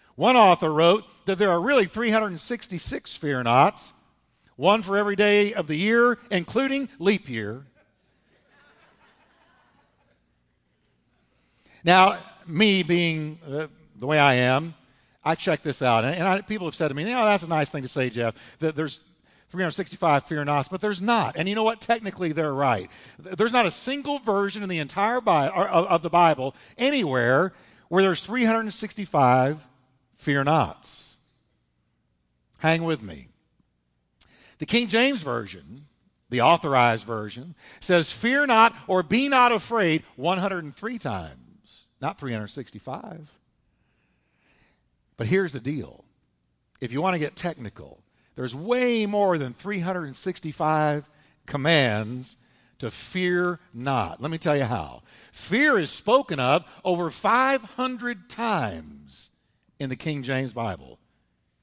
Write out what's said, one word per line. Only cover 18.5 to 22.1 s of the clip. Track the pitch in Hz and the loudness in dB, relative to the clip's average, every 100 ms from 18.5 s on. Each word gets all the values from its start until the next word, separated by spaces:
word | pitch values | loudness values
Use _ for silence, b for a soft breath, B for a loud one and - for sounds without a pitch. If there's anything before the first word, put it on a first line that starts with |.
| B | B
that | 160 156 | -4 -4
there's | 151 - - _ b b b | -6 -8 -16 _ b b b
three | 175 | -6
hundred | 175 | -4
sixty-five | 170 175 - 170 143 | -4 -8 -2 2 2
fear | - 151 | 0 -4
nots," | 143 147 131 | -2 -2 -2
but | 185 | -6
there's | 214 185 | -6 -4
not. | 208 233 127 - | 0 0 0 -4
And | 185 | -4
you | |
know | 214 | 0
what? | 220 226 | 0 -2
Technically, | - 233 208 | -2 -2 -4